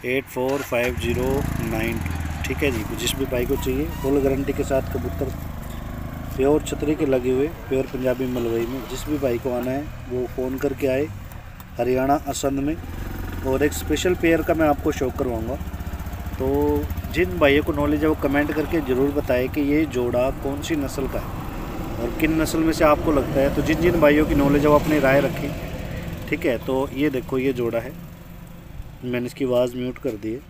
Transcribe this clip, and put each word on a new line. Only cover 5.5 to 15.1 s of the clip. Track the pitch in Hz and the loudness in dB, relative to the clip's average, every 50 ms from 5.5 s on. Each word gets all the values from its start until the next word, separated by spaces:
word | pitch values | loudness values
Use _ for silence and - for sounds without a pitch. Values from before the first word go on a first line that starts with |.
| - - - - - - - - - - - - - - - - - | -8 -8 -8 -8 -8 -8 -8 -8 -8 -8 -8 -8 -8 -8 -8 -6 0
pure | - 131 139 147 156 | 2 4 4 4 4
छतरी | - - - - 151 147 156 | 2 -2 -4 -2 0 0 0
के | 151 156 | 2 2
लगे | 139 131 127 123 131 | 2 2 2 2 2
हुए, | 127 131 143 160 160 - - - | 2 2 2 0 -2 -8 -4 -2
pure | 135 131 131 | 0 0 0
पंजाबी | - - 127 127 127 123 123 131 | -2 -4 -2 0 0 0 0 -2
मलवई | 127 123 123 120 117 113 113 117 | -2 -2 -2 0 0 0 0 -2
में, | 117 131 131 - - | -2 -4 -8 -8 -8
जिस | 131 131 - | -8 -8 -4
भी | 143 151 | -4 -2
भाई | 143 139 127 120 | 0 0 0 0
को | 117 - 135 123 | 0 -2 -2 -2
आना | 120 123 127 | -2 -2 -2
है, | 131 139 151 - - - - - | -4 -4 -4 -8 -10 -12 -8 -6
वो | 123 127 123 | -4 -4 -4
phone | 117 - - 127 131 131 | -4 -4 -4 -4 -4 -2
करके | 131 139 143 131 - 143 | -2 -2 -2 0 0 0
आए | 135 131 135 151 165 - - - - - - - - - - - - - - | 0 2 0 0 -2 -6 -12 -12 -12 -14 -14 -14 -16 -16 -16 -16 -14 -4 -2
हरियाणा | 120 123 127 131 131 135 143 151 - | 0 2 2 2 4 4 2 2 2
असंध | 139 131 - - 139 139 139 | -4 -6 -2 -2 0 0 0
में। | 139 147 165 - - - - - - - - - - - - - - | 0 0 -2 -4 -6 -10 -8 -8 -8 -8 -6 -6 -6 -6 -6 -4 0
और | 135 131 135 143 | 0 2 4 2
एक | 147 - | 2 2
special | - - - 151 143 - 185 180 | -2 -2 -2 -2 0 2 0 2
pair | - - 165 165 160 | 4 4 4 4 4
का | 151 - 165 | 4 2 2
मैं | 160 160 | 4 4
आपको | 151 143 - - 160 147 | 4 4 2 0 -2 0
शो | - 139 127 | 0 -2 -2